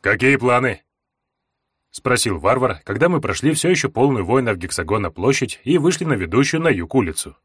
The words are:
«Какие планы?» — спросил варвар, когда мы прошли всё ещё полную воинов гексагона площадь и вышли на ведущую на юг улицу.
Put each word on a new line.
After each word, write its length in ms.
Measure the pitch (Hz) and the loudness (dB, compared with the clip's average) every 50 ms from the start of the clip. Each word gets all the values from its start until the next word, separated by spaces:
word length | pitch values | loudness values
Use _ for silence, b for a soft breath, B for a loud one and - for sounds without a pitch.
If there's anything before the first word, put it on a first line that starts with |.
«Какие 360 | - 98 107 - 127 135 139 | 2 0 0 2 4 2 2
планы?» — 440 | 131 123 123 120 123 131 123 95 - _ _ _ _ _ _ _ _ _ _ _ _ _ _ _ _ _ _ _ _ _ _ | 4 2 2 2 2 2 0 -4 -6 _ _ _ _ _ _ _ _ _ _ _ _ _ _ _ _ _ _ _ _ _ _
спросил 480 | _ - _ 127 123 117 - 117 95 80 | _ -6 _ 0 0 2 0 -2 -2 0
варвар, 420 | 73 101 127 131 127 120 101 - _ | 0 0 2 2 0 -2 -2 -4 _
когда 240 | - 104 110 156 175 | -8 -2 0 2 2
мы 100 | 180 151 | 2 0
прошли 340 | - - 92 - - 147 160 | -2 -4 -6 -2 0 0 0
всё 160 | 156 - 175 | 0 0 0
ещё 200 | 185 - - - | 0 0 -2 -4
полную 360 | - 110 131 143 135 110 92 | 0 2 2 2 2 0 0
воинов 320 | 85 120 135 123 117 104 | 0 0 2 2 0 -2
гексагона 540 | 87 90 87 - - 87 78 101 110 101 82 | -4 -6 -8 -6 -6 -2 -2 -2 -2 -2 -4
площадь 480 | - - 92 127 135 - 131 - - - _ | -6 -2 0 0 0 0 -2 -6 -6 -10 _
и 120 | 127 170 | 0 0
вышли 280 | 170 143 180 180 - 180 | 2 2 0 0 0 -2
на 80 | 160 135 | -2 -2
ведущую 480 | 101 90 80 90 123 139 - - 160 | -2 -2 0 0 0 0 2 -2 0
на 80 | 165 165 | 0 0
юг 260 | 117 90 85 - - | 0 0 -4 0 0
улицу. 400 | 135 101 85 76 - - 69 - _ | 0 0 0 -4 -8 -10 -10 -16 _